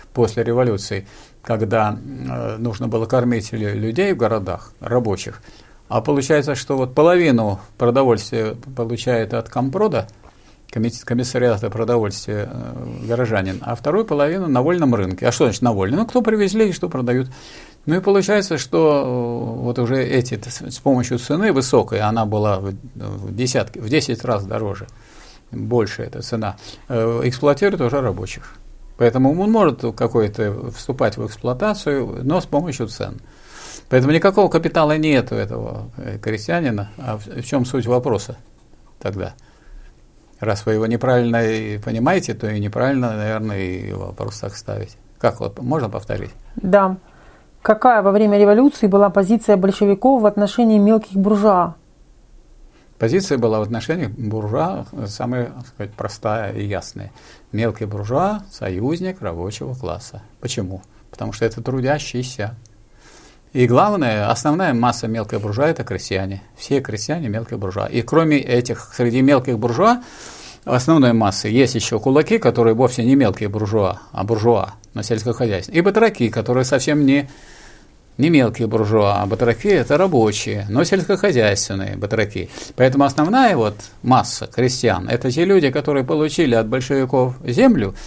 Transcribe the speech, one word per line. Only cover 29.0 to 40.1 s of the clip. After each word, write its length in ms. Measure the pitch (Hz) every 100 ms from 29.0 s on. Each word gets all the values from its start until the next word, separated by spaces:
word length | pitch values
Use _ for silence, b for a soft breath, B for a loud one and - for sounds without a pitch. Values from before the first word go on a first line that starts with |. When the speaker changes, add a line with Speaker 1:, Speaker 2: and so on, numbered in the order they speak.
| 120 123 135 165
Speaker 1:
он 100 | 208
может 320 | 226 175 120 120 107
какой-то 720 | 113 117 104 104 107 98 110
вступать 480 | - - 131 117 120
в 80 | 110
эксплуатацию, 920 | - 120 123 214 202 151 139 110 -
но 160 | 127 175
с 60 | -
помощью 420 | 143 170 127 110
цен. 320 | - 98 104 B B B B B B -
Поэтому 240 | 131 135
никакого 340 | 160 196 202 180
капитала 480 | 165 165 165 151 156
нет 360 | 156 135 -
у 40 | 110
этого, 540 | 104 117 110 107 113 -
э, 220 | 110 104
крестьянина. 720 | 110 107 131 175 143 104 101 -
А 180 | 127 107
в, 80 | 107
в 180 | -
чём 220 | - 143 123
суть 220 | 135 113
вопроса 500 | 123 135 101 - - - _ _ - - -
тогда? 340 | 101 98 92 - b b b b b b _